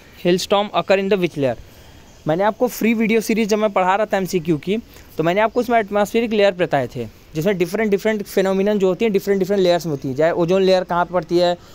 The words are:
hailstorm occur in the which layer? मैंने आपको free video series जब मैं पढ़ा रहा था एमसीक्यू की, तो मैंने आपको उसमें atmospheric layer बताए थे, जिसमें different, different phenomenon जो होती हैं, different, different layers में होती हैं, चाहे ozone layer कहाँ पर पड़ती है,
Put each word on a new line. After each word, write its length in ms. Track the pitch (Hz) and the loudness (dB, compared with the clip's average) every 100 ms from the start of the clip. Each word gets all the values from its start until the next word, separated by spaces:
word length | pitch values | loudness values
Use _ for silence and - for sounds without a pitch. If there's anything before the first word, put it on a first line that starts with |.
| - - | -20 -6
hailstorm 440 | 180 180 - 202 208 | 0 0 2 0 0
occur 260 | - 175 196 | -2 0 0
in 120 | 196 | 2
the 100 | 196 | 0
which 180 | 175 - | 0 -2
layer? 200 | 135 113 - - - - - - - | -2 -4 -10 -20 -20 -20 -20 -10 -4
मैंने 160 | 165 | 0
आपको 240 | 202 214 254 | 0 0 -2
free 260 | - 214 | 0 0
video 260 | 226 226 226 | 2 2 2
series 280 | 208 220 220 | 0 0 0
जब 100 | 214 | 0
मैं 140 | 214 | 0
पढ़ा 240 | 190 180 196 | 2 2 2
रहा 100 | 214 | 0
था 100 | 202 | -2
एमसीक्यू 420 | 185 185 160 156 | -2 -2 -2 -2
की, 180 | 151 214 - - - - | -2 -6 -6 -16 -12 -4
तो 60 | |
मैंने 180 | 160 185 | -2 0
आपको 200 | 220 - | 0 0
उसमें 180 | 240 233 | 0 0
atmospheric 540 | 202 208 202 233 233 | 0 -2 0 0 0
layer 200 | 214 202 | 2 2
बताए 360 | 185 170 143 123 135 | 2 0 0 -2 -6
थे, 100 | 113 - - | -12 -14 -12
जिसमें 240 | 156 160 196 | -4 -2 0
different, 320 | 175 202 220 | -2 -2 0
different 320 | 196 220 220 | 0 0 -2
phenomenon 560 | 202 - 190 190 202 208 | -2 -2 0 2 0 2
जो 100 | 190 | 0
होती 160 | 180 | 2
हैं, 80 | 233 | 0
different, 260 | 196 196 196 | 0 0 0
different 240 | 185 202 | 0 2
layers 240 | 180 175 170 | 2 2 -2
में 40 | |
होती 180 | 143 139 | -6 -4
हैं, 80 | 131 | 0
चाहे 160 | 160 | 0
ozone 300 | 170 170 190 | 2 0 2
layer 220 | 190 185 | 2 2
कहाँ 200 | 185 175 | 0 -2
पर 80 | 175 | -2
पड़ती 260 | 175 170 175 | -2 0 2
है, 180 | 175 175 - | 2 0 -6